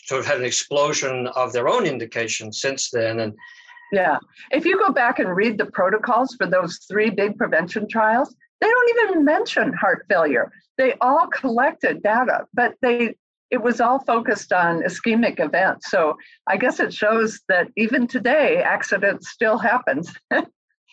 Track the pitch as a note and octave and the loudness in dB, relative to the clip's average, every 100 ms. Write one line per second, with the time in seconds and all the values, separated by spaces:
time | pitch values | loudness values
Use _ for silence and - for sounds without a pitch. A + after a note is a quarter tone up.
0 | - C3 B2 C#3+ B2 - - C#3+ D3 D3 | -8 -6 -2 -2 -2 -4 -2 0 0 0
1 | C#3+ C3 B2 C3 B2 A#2+ C3 A#3 F#3 B2+ | -4 -4 -4 -2 -2 0 0 0 0 -4
2 | A2+ A#2+ A2 - A2 G#2+ C#3 C3+ - A#2+ | -6 -6 -4 -6 -8 -6 -6 -4 -4 -2
3 | A2+ A2+ A2 G#2+ - - - - - G3 | -2 -2 -4 -8 -18 -20 -20 -20 -4 0
4 | F3+ C3+ - - - C#4 E4+ F#4+ G4+ C#4 | 2 0 -6 -20 -4 -2 0 2 2 2
5 | A#3+ B3+ - F3+ A3+ G#3 F#3+ - F#3 G#3+ | 2 0 -2 0 0 -2 -4 0 0 0
6 | G#3+ A#3 C4 - G3 F#3 F3 - - G3 | 2 0 0 -2 0 0 0 -8 -6 0
7 | A3 G3 G#3 G#3 G#3 E3 E3+ A3 G#3 A3+ | 0 0 -2 -2 -2 0 -2 -6 -4 0
8 | G#3+ A#3 D4 - _ _ G4+ B4 A#4+ A#4 | 2 2 0 -6 _ _ 2 4 4 4
9 | G#4 F4 D4 E4 A#4 - A3+ - G3+ E3+ | 2 2 2 2 0 -2 -2 0 0 0
10 | - F#3 D#3 A#2+ - - _ - C4 - | 0 2 2 0 -2 -8 _ -2 0 2
11 | B3 D4 F4+ - C4+ A#3 C4+ - G#3 D#3+ | 2 2 0 -2 -2 0 0 0 -4 -2
12 | G3+ A3 B3 - - - A#3+ - B3+ A#3+ | 0 2 0 -2 -4 -2 -2 0 0 2
13 | A#3 - _ _ _ B3 A#3 A#3+ A#3 C4 | -2 -4 _ _ _ -2 0 2 2 0
14 | C4 A#3 A#3+ G#3+ - F#3 E3+ E3+ F3+ F3+ | 0 0 0 -4 0 2 2 0 -4 -4
15 | A#3 A3+ A3+ - D#3 E3+ F#3 - - G3 | 0 2 0 0 -2 0 0 -2 -2 0
16 | D#3+ - - _ - G3 B3 - - - | 0 -2 -10 _ -4 -2 -2 -2 -4 -2
17 | G#3+ A3+ A3 - - F#3 E3 - A3 C#4 | 0 0 -2 -4 -2 0 0 -2 0 0
18 | A#3+ B3 A#3 D4+ A#3+ E3 E3 G3+ - G3+ | -2 -2 0 2 2 2 0 -2 -2 0
19 | G3 F3+ - - A3 A#3+ A3+ B3 - - | 0 -2 -8 -2 0 0 0 0 -2 -4
20 | F3 - _ C4 D#4+ _ _ _ _ | -6 -14 _ -4 -4 _ _ _ _